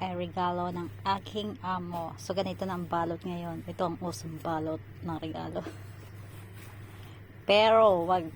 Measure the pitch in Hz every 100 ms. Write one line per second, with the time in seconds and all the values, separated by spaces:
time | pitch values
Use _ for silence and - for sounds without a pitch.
0 | 185 180 180 185 180 175 175 175 170 -
1 | 196 196 - 214 208 - 180 185 175 175
2 | 165 - - 185 190 180 190 180 170 170
3 | 170 165 185 175 170 165 170 175 180 165
4 | 175 165 165 156 165 160 156 160 - -
5 | 170 156 160 156 165 165 165 - - -
6 | - - - - - - - - - -
7 | - - - - - 208 220 226 220 180
8 | 170 185 160